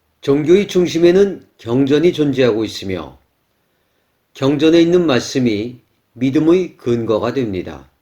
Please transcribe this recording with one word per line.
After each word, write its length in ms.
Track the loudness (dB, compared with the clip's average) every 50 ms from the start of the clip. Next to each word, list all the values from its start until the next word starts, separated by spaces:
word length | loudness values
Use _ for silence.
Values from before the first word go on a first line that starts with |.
| _ _ _ _
종교의 460 | -4 -2 -2 0 2 2 2 2 2 0
중심에는 760 | 0 -2 -2 0 0 2 2 4 4 4 2 2 0 -6 -14 _ _ _
경전이 560 | -6 -4 -2 0 2 2 2 2 2 0 0
존재하고 500 | 0 -2 -2 0 2 2 2 0 0 -4
있으며 540 | -6 -8 -10 -8 -8 -8 -8 -8 -12 -18 _ _ _ _ _ _ _ _ _ _ _ _ _ _ _ _ _ _ _ _ _ _ _
경전에 480 | _ -4 -2 -2 0 2 2 4 4 4
있는 240 | 4 4 2 2 2
말씀이 760 | 2 0 -2 -2 -4 -2 -2 0 0 0 -2 -4 -8 -12 -16 _ _ _ _ _ _ _
믿음의 640 | -4 -4 -2 0 0 2 2 2 2 0 -4 -10 _
근거가 560 | -4 -4 -2 -2 -2 -2 -2 -2 -2 -2 -4
됩니다. 560 | -4 -4 -4 -6 -6 -8 -10 -14 -16 -18 _ _ _